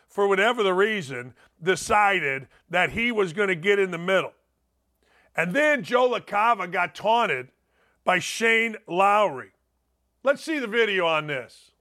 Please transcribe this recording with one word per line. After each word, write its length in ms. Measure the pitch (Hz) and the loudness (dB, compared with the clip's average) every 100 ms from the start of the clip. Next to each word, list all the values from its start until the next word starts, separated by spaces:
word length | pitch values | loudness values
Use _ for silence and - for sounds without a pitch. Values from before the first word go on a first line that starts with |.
| _ | _
for 200 | - 202 | 0 2
whatever 360 | 190 220 240 | 4 2 2
the 100 | 196 | 0
reason, 640 | 180 220 208 139 123 123 - _ - | 2 2 0 -6 -10 -12 -18 _ -8
decided 840 | 165 170 - 208 208 190 143 135 131 _ - | -2 -2 2 2 4 2 -2 -4 -8 _ -4
that 240 | 175 165 | 0 0
he 200 | 165 240 | -2 -2
was 200 | 220 185 | 0 -2
gonna 240 | 165 196 170 | -2 -2 -2
get 220 | 190 202 | -2 0
in 140 | 190 | -2
the 80 | 170 | -4
middle. 320 | 180 185 131 _ _ _ _ _ _ _ _ _ _ - | 0 0 0 _ _ _ _ _ _ _ _ _ _ -6
And 140 | 175 | -2
then 300 | 262 302 285 | 0 2 0
Joe 260 | 160 247 254 | 0 0 2
LaCava 640 | 214 - 202 226 214 180 | -2 -4 0 0 0 -2
got 240 | 180 175 - | -4 -4 -2
taunted 540 | 202 233 208 131 127 _ _ _ _ _ | 0 2 2 -2 -8 _ _ _ _ _
by 140 | - 185 | 0 0
Shane 580 | - - 226 226 226 214 - | -2 -2 2 2 0 -6 -4
Lowry. 640 | 175 196 208 196 131 101 _ _ _ _ _ _ _ | 2 4 4 2 -2 -14 _ _ _ _ _ _ _
Let's 200 | 262 285 | -2 -2
see 140 | - 302 | -2 -4
the 80 | 226 | -2
video 400 | 233 220 190 165 | 0 0 2 0
on 220 | 156 151 | 0 -2
this. 460 | 135 - - _ _ | -8 -8 -18 _ _